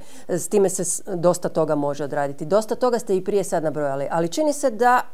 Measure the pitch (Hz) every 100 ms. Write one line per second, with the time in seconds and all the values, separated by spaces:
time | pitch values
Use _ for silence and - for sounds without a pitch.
0 | - - - 170 - 208 190 185 175 -
1 | - 180 175 170 170 175 160 147 143 143
2 | 143 147 143 143 156 202 220 240 254 233
3 | - 190 190 202 190 175 156 151 143 139
4 | 139 165 170 302 302 285 269 214 240 247
5 | -